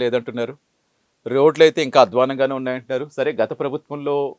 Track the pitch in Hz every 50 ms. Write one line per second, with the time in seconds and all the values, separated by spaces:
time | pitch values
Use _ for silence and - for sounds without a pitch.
0 | 123 120 123 123 117 123 117 120 117 123 143 - _ _ _ _ _ _ _ _
1 | _ _ _ _ - 113 123 135 143 160 147 156 160 160 - 165 151 131 - 139
2 | 123 98 110 123 127 131 135 127 135 131 139 131 131 127 127 127 120 - 131 127
3 | 147 147 - 139 131 151 147 113 110 - 151 - 143 139 127 - - - 143 147
4 | 143 143 143 143 139 131 -